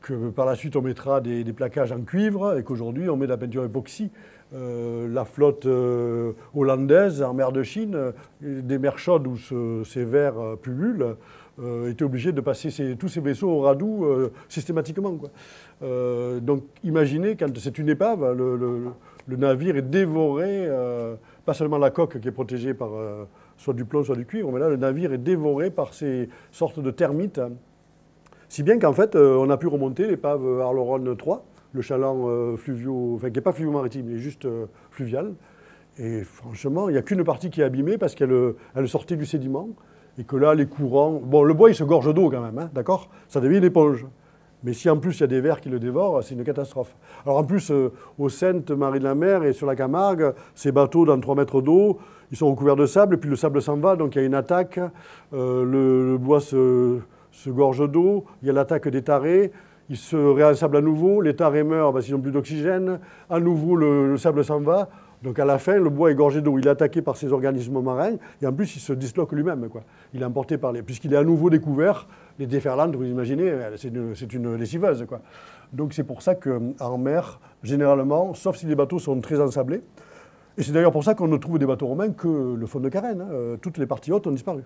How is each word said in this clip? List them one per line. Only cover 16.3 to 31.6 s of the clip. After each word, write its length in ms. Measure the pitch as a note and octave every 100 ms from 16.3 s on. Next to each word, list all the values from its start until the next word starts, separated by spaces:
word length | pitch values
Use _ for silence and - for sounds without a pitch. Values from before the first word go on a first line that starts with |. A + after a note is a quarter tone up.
| B2
donc 260 | A#2+ C#3+ C#3 -
imaginez, 520 | F#3 D#3+ D3 D3 F#3+ G#3+
quand 220 | D3 A#2+
c'est 220 | C3+ A#2+
une 100 | D3+
épave, 420 | D3+ G3+ A3 C3+ B2
le, 180 | B2+ B2
le, 260 | B2 A#2+ B2 A#2+ - - -
le 100 | B2+
navire 380 | C#3 C3 E3+ C#3+
est 60 |
dévoré, 840 | C3 F3 F#3+ D#3 D#3 C#3+ F#3 G3 F3
euh, 480 | C3+ B2 A#2+ A#2 A2+ - - -
pas 80 | D3
seulement 240 | D3+ D3
la 100 | C#3
coque 300 | - E3 B2+
qui 80 | A#2
est 40 |
protégée 440 | A2+ B2+ B2 B2 A#2+
par, 140 | A#2
euh, 320 | G#2+ G#2+ G#2 G2 _ _ _
soit 160 | -
du 120 | A#2+ A2+
plomb, 180 | D3
soit 120 | C#3+ B2
du 120 | B2
cuivre, 240 | A3 F3+
mais 80 | B2+
là 100 | D#3+
le 80 | C#3
navire 360 | C3+ C#3 F3
est 40 | C3+
dévoré 540 | B2 F3+ D3+ C#3+ F3+
par 240 | - C#3+ -
ces 340 | D3 B2+ A#2+ - -
sortes 280 | - D#3+ -
de 120 | C3+
termites, 480 | C3 E3 D3 G3 D3+
hein. 100 | B2 B2 _ _ _ _ _ _ _ _ _
Si 140 | -
bien 160 | D3 A#3
qu'en 160 | F3
fait, 220 | C3+ A3 F#3
euh, 200 | C#3+ C3
on 120 | C3+
a 80 | C#3
pu 80 | E3
remonter 400 | C#3+ C3+ B2+ G#3+
l'épave 560 | F#3 D3 D3 C3 B2+
Arleron 540 | B2+ C3 B2 C3 B2+ B2
trois, 300 | - A3 - -